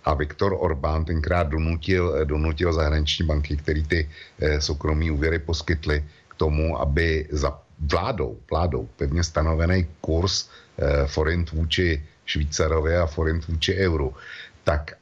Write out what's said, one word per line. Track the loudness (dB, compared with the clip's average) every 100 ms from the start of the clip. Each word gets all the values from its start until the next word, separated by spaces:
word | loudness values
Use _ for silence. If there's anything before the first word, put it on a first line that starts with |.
A | -2
Viktor | 0 -2 0 0
Orbán | 2 0 0 0 0
tenkrát | 0 -2 2 2 2
donutil, | 0 0 -2 0 2 2
eh, | 2
donutil | 0 2 0 2 2
zahraniční | 2 2 2 0 0 0
banky, | 0 0 -2
který | -2 -2
ty, | 0 0 -2 -8 -20 -4
eh, | 0 0
soukromý | -2 -2 0 0 0
úvěry | 0 0 -2
poskytly, | -2 -4 0 -2 0 -2 -2 -12 _
k |
tomu, | -2 0 2 0 0
aby | 0 2 2 0 -2
za | -2 -2 -4 -16 -8
vládou, | -2 0 -2 -2 -4 -6 -4
vládou | 0 0 -2 -6 -6
pevně | -2 0
stanovený | 0 0 0 2 2 2 0 -4
kurz, | -2 0 2 -2 -6 -14 -18 -2
eh, | 0 2 2
forint | 0 0 0 -2
vůči | -2 0 2 2 0 -4 _ -6
Švýcarovi | -2 -2 0 2 2 2 2
a | 0
forint | 0 0 0 -2
vůči | -2 0
euru, | 2 2 2 -2 -4 -16 -18 -18 -6
tak | -2 0 -2 -4